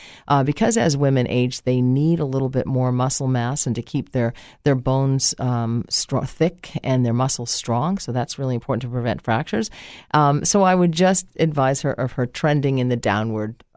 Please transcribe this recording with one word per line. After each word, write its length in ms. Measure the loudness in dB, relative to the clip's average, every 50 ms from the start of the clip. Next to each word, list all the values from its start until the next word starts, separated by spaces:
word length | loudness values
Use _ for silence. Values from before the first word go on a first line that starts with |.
| -20 -20 -20 -12 -2
uh, 160 | 0 2 2 2
because 320 | 0 0 0 0 2 2
as 220 | 2 2 2 2
women 300 | 2 2 2 2 2 0
age, 340 | 0 0 0 0 0 -2 -4
they 200 | -2 0 0 2
need 380 | 2 2 2 2 2 2 2 0
a 60 | 0
little 240 | -2 -2 -2 -2 -2
bit 160 | -2 -2 -2
more 260 | -2 -2 0 0 0
muscle 360 | 0 0 0 -2 -2 -2 -2
mass 400 | 0 0 0 -2 -2 -4 -4 -4
and 80 | -2 -4
to 80 | -4 -4
keep 300 | -4 -4 -6 -4 -2 -2
their, 200 | -2 0 -2 -2 -6 -14 -20 -14 _ 0
their 100 | 0 0
bones, 600 | 2 0 0 0 2 2 2 2 0 0 -2 -2
um, 480 | -2 -2 -2 0 0 0 -2 -2 -2 -4
stro-, 400 | -4 -4 -6 -4 -2 -2 -2 -2
thick 440 | -4 -2 0 0 0 0 -4 -12 -12 -10 -6 -2
and 220 | 0 2 2 2
their 80 | 2 2
muscles 380 | 0 0 0 -2 -4 -6 -6
strong, 480 | -6 -6 -4 -2 -2 0 0 -2 -2 -4
so 120 | -4 -4
that's 280 | -4 -4 -4 -4 -6 -6
really 160 | -4 -4 -4
important 260 | -4 -2 -4 -4 -4
to 80 | -4 -4
prevent 320 | -4 -2 -2 -2 -4 -2
fractures. 480 | -2 -2 -2 -2 -2 -2 -4 -4 -4 -4 -8 -14 -20 -20 -20 -20 -6 -2 2
Um, 280 | 4 4 4 4 2 2
so 200 | 2 2 4 4
I 100 | 4 4
would 200 | 4 4 2 4
just 340 | 4 4 4 2 2 -2 -6 -2 0
advise 440 | 0 0 2 2 2 2 0 0 -2
her 120 | -2 -2 -2 -4
of 60 | -4 -2
her 120 | -4 -4
trending 540 | -4 -2 -2 0 2 2 2 2 0 0 0
in 80 | 2
the 80 | 0 0
downward, 640 | 0 0 0 0 0 0 -2 -4 -4 -4 -6 -8 -12 _ _ _